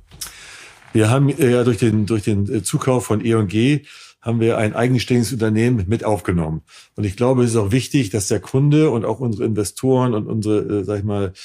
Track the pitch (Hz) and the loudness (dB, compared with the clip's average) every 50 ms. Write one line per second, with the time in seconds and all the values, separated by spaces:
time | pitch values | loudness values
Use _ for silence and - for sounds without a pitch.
0 | - _ - - - - - - - - - - - - - - - - - 113 | -16 _ -20 -18 -16 -16 -16 -18 -20 -20 -20 -20 -20 -20 -20 -20 -12 -2 0 2
1 | 107 107 127 139 139 139 143 - 139 120 123 123 117 127 117 - 123 113 107 110 | 2 4 4 4 2 2 2 2 2 4 4 4 4 2 2 2 2 2 2 2
2 | 104 95 113 104 - 117 104 101 101 101 - 110 92 - - 147 - 135 127 123 | 0 0 -2 -2 0 0 0 0 -2 -2 -2 -4 -2 -2 -4 -2 0 0 0 0
3 | - - 113 107 - 113 113 113 107 87 104 110 117 139 147 143 - - - - | 0 0 -2 -2 0 0 2 2 0 0 0 0 2 2 0 0 -4 -8 -18 -20
4 | - - - _ - 117 117 117 113 113 - - 107 104 - 110 117 123 131 117 | -20 -20 -20 _ -6 -4 0 0 2 2 2 0 0 -2 0 0 0 2 2 0
5 | - - 127 120 113 110 131 107 113 113 107 110 113 120 127 110 90 92 113 113 | 0 0 0 0 0 0 -2 -2 0 0 2 2 2 2 2 0 0 -2 -2 -2
6 | - 110 107 90 - 104 92 85 80 80 80 78 - _ - - - _ _ - | 0 -2 -2 -2 0 -2 -2 0 -2 -2 -6 -8 -10 _ -20 -20 -20 _ _ -6
7 | 104 98 95 - 120 127 135 123 123 117 110 113 101 98 120 131 - - - 143 | -6 -6 -4 0 0 2 2 2 2 2 2 0 0 2 0 0 0 0 0 -2
8 | 117 95 - 107 - - 120 98 - - - 135 143 147 147 151 156 151 113 113 | 0 -2 -4 -4 -2 -2 -4 -4 -2 -2 0 0 2 4 4 4 4 2 2 0
9 | 90 - 110 117 131 117 104 - 117 113 107 104 101 - - - - 131 131 127 | -2 -4 -4 -4 -4 -4 -2 -2 -2 -2 -2 -2 -4 -4 -6 -4 0 2 2 2
10 | 127 123 110 107 92 - 110 110 104 107 107 101 - - 104 104 92 98 104 101 | 2 0 0 -2 -4 -4 -4 -4 -2 0 0 0 0 -2 -4 -4 -2 -4 -4 -4
11 | 95 107 104 101 98 92 95 - - | -4 -4 -2 -2 -4 -4 -6 -10 -18